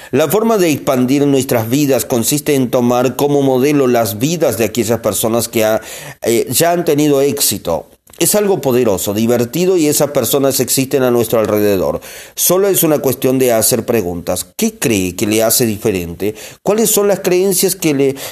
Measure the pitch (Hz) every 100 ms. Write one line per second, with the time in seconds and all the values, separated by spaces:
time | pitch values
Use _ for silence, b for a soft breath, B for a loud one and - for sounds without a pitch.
0 | B 123 156 190 220 220 175 139 - 131
1 | 127 143 143 139 131 123 113 135 143 127
2 | - 123 110 147 147 143 123 131 120 123
3 | 127 127 147 143 135 127 135 147 131 120
4 | 113 104 135 170 147 107 110 117 107 117
5 | 110 98 117 117 110 117 107 110 B B
6 | 147 B - 117 - 123 165 175 170 147
7 | 151 139 139 123 - 101 87 80 - _
8 | _ - 165 208 208 185 135 123 120 92
9 | - 101 113 120 120 151 180 185 151 147
10 | 143 139 113 143 139 127 123 - 131 147
11 | 127 120 113 120 107 107 104 98 76 82
12 | B B B - - 180 202 180 165 143
13 | 135 123 131 131 127 113 104 113 107 117
14 | 87 87 85 90 - - 226 220 - 104
15 | 92 90 107 107 98 - 120 101 113 95
16 | 85 85 98 104 B B - 214 220 -
17 | 202 190 190 180 196 180 190 180 165 139
18 | 139 131 B